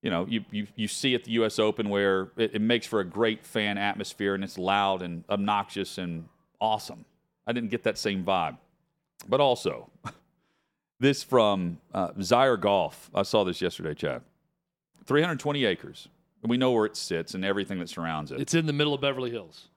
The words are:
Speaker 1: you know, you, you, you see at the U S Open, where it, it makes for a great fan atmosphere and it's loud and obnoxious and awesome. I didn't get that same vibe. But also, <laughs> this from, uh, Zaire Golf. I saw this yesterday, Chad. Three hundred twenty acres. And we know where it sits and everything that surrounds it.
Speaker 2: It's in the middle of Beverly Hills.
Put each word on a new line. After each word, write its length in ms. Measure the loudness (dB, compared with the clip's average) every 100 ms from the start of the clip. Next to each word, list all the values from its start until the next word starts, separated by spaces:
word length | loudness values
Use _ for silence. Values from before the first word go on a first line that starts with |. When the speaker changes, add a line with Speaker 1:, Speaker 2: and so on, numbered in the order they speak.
Speaker 1:
you 80 | -2
know, 160 | -2 -2
you, 160 | -4 -4
you, 160 | -8 -8
you 140 | -6 -6
see 260 | -2 0
at 80 | 0
the 100 | 0
U 120 | 0
S 160 | 2 2
Open, 280 | 2 2 0
where 420 | 2 4 2 -2 -2
it, 180 | -2
it 60 | 0
makes 240 | 2 0
for 140 | 0 -2
a 60 |
great 400 | -2 0 0 0 -4
fan 320 | -2 -2 0
atmosphere 560 | -2 -2 -8 -4 -2
and 80 | -2
it's 160 | -4 -4
loud 440 | 0 2 2 0
and 200 | -4 -8 -4
obnoxious 680 | -2 2 0 -2 -6 -6 -6
and 300 | -6 -8 -10 _ _ _
awesome. 440 | -2 -2 -4 -16 -18 _ _ _ -4
I 60 |
didn't 180 | -4 -2
get 140 | 0
that 120 | -2 0
same 280 | -2 -2
vibe. 320 | 0 0 0 -6 _ _ _ _ _ _ -2
But 120 | 2
also, 480 | 4 2 -2 -4 -14 _
<laughs> 60 | -18 -18 _ _ _ _ _ _ _ _
this 240 | 2 2
from, 560 | 2 6 6 4 -2 -6 _
uh, 180 | -4 -4 -4
Zaire 360 | 2 6 6 4
Golf. 520 | 4 4 2 -4 -4
I 80 | -2
saw 220 | 2 4
this 160 | 2 0
yesterday, 340 | -2 -2 -8
Chad. 280 | -4 -4 -6 -10 _ _ _ _ _ _ _ 0
Three 160 | 2
hundred 160 | 2 -2
twenty 240 | -4 0
acres. 440 | 0 0 -6 -18 -20 _ _ _
And 80 | -2
we 60 | 2
know 160 | 4
where 140 | 4 2
it 100 | -2
sits 380 | -4 -4 -4
and 100 | -4
everything 340 | -2 0 -2 -6
that 100 | -6
surrounds 440 | -6 -4 -4 -6
it. 80 | -8
Speaker 2:
It's 120 | 0
in 120 | 0 0
the 60 |
middle 220 | 0 0
of 60 | 0
Beverly 300 | -2 -2 -4
Hills. 380 | -6 -10 -20 -20